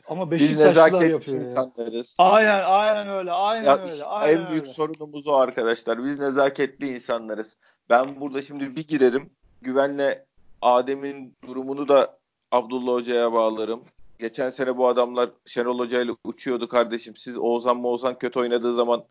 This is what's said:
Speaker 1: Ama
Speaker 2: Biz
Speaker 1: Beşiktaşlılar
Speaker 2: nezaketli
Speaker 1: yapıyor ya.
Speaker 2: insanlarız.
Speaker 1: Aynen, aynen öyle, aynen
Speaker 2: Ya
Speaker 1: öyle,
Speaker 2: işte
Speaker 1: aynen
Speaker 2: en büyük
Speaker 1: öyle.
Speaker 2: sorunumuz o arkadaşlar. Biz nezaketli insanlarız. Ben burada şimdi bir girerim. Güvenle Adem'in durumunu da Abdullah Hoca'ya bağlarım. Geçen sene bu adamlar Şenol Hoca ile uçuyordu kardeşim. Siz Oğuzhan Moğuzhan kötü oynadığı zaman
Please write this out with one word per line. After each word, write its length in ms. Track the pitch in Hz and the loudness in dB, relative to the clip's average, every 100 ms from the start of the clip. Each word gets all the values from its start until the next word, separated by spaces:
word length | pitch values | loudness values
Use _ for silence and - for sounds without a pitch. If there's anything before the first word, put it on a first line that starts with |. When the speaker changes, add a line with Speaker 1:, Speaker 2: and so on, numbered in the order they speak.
| - | -10
Speaker 1:
Ama 240 | 165 175 | -8 -2
Speaker 2:
Biz 100 | 165 | 2
Speaker 1:
Beşiktaşlılar 280 | 147 156 151 | 2 6 6
Speaker 2:
nezaketli 420 | 165 160 180 165 | 8 8 6 2
Speaker 1:
yapıyor 300 | 156 - 131 | 0 -4 -6
ya. 80 | 123 | -4
Speaker 2:
insanlarız. 640 | 127 127 - 117 113 123 - | -4 -6 -6 -8 -8 -8 2
Speaker 1:
Aynen, 420 | 185 214 214 202 185 | 6 6 4 2 2
aynen 420 | 196 214 214 202 | 2 2 0 -4
öyle, 220 | 196 185 | -6 -4
aynen 320 | 175 202 226 | -2 -2 0
Speaker 2:
Ya 140 | 214 143 | 2 2
Speaker 1:
öyle, 140 | 185 | 0
Speaker 2:
işte 120 | 151 147 | -10 -8
Speaker 1:
aynen 360 | 208 151 165 | -2 2 2
Speaker 2:
en 80 | 175 | 0
büyük 140 | 156 | -6
Speaker 1:
öyle. 100 | 139 | -8
Speaker 2:
sorunumuz 540 | 127 156 156 151 147 143 | -6 -6 -6 -14 -12 0
o 60 | |
arkadaşlar. 680 | 139 127 - 113 117 - 117 | 2 2 0 -2 -2 -4 -4
Biz 160 | 131 143 | -4 -4
nezaketli 760 | 139 135 139 139 135 - 139 123 | -2 0 0 0 -4 -4 -10 -10
insanlarız. 520 | 123 117 110 107 107 _ _ _ _ | -6 -8 -6 -8 -10 _ _ _ _
Ben 320 | 120 135 139 | 2 2 -6
burada 200 | 143 135 | -8 -8
şimdi 340 | 135 143 139 156 | -10 -10 -8 -8
bir 120 | 156 | -6
girerim. 420 | 151 127 123 151 _ _ _ | 2 4 2 -6 _ _ _
Güvenle 640 | 131 131 139 139 139 - _ _ _ - | -4 0 0 0 -2 -2 _ _ _ -2
Adem'in 760 | 120 123 127 139 139 139 127 _ 131 | 2 2 2 -6 -8 -12 -16 _ -12
durumunu 400 | 127 131 139 139 | -10 -8 -8 2
da 300 | 139 - - _ _ _ | 4 4 -4 _ _ _
Abdullah 420 | 123 113 127 123 | -2 -2 -6 -2
Hoca'ya 400 | 123 120 120 117 | -2 0 0 2
bağlarım. 480 | 113 110 110 107 117 - _ - - | 2 0 -2 -6 -8 -12 _ -20 -12
Geçen 300 | 113 - 131 | -10 -6 -8
sene 280 | 135 131 127 | -4 -4 0
bu 100 | 127 | 2
adamlar 420 | 123 123 123 120 - - | 2 0 0 -4 -6 -10
Şenol 340 | - 120 123 | -4 -4 -2
Hoca 220 | 120 123 | -2 -2
ile 100 | 120 - | -2 -6
uçuyordu 440 | 104 - 135 123 117 | -12 -10 -6 -4 0
kardeşim. 480 | 123 113 117 - 110 | 0 0 -2 -10 -18
Siz 220 | - 120 | -14 -4
Oğuzhan 400 | 117 120 123 123 | -2 -2 -2 -2
Moğuzhan 400 | 123 120 127 123 | -2 -2 -4 -4
kötü 200 | 123 127 | -4 -2
oynadığı 360 | 120 120 117 120 | 0 0 0 0
zaman 280 | 120 117 - | 0 0 -4